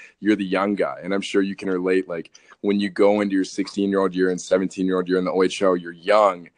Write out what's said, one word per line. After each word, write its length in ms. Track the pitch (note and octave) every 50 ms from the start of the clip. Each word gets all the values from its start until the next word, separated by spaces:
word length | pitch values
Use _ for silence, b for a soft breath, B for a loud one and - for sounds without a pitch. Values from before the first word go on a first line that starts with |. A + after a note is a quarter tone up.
| B B B _
you're 160 | F#2 G#2 G#2+
the 100 | F#2+ G2
young 300 | F2+ G2 F#2 G2 G#2 G2+
guy. 240 | F#2 E2 C#2+ C2 C2+ E2
And 100 | F#2+ G2
I'm 80 | G2+
sure 200 | G2 - - G2+
you 140 | F#2+ G2 F#2+
can 140 | - G2+ G2
relate, 380 | F#2 F2+ F2+ F#2 F#2 F#2+ -
like, 240 | - E2+ E2 - b b b b b b _
when 180 | - G2+ G2+ G2+
you 100 | G2+ G2
go 320 | F2 - G2+ G2+ G#2 G#2
into 140 | G2+ G2 G2
your 100 | F#2+ F#2
sixteen-year-old 680 | - - G2+ F#2+ - - G2+ G2+ G2 G2 G2 F#2+ F#2 F2+
year 140 | F2+ F#2 F#2
and 100 | F2+ F2+
seventeen-year-old 720 | - - F#2 F#2+ F#2 F2 - F#2+ F#2 F#2 F#2 F#2 F2 F2+
year 80 | F2+
in 80 | F#2 F#2
the 60 | F2
O 120 | F2+ F#2+ F#2
H 180 | F2+ - -
L, 160 | G2+ F#2+ F2+
you're 160 | F2 E2+ F2 F2
young, 560 | E2 E2+ G2 G#2 G#2+ G#2 G2 F2+ F2 E2 - _